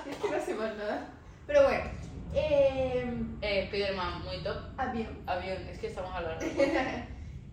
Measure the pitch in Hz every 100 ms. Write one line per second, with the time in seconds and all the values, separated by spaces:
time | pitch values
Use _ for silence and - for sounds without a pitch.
0 | 277 285 403 - - 220 220 208 208 277
1 | - - - - - 285 269 226 - -
2 | - - - 277 302 285 269 262 254 247
3 | 240 233 226 - 208 196 185 202 202 190
4 | 180 170 - - 165 147 - - 247 226
5 | 208 - - 180 185 185 175 - 220 -
6 | 185 185 165 160 320 - - 269 262 247
7 | - - - - -